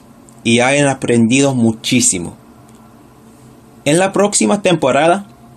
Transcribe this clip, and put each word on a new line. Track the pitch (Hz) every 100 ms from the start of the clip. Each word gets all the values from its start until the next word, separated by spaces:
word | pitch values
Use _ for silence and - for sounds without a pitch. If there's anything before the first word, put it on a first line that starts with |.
| - - - -
y | 117 117
hayan | 123 143 143
aprendido | 131 123 120 113 131 139
muchísimo. | 127 113 110 - 127 - 92 82 - - - - - - - - - - - - - - -
En | 143 165
la | 190
próxima | 190 208 - 214 202
temporada | 190 170 139 131 165 190 - - -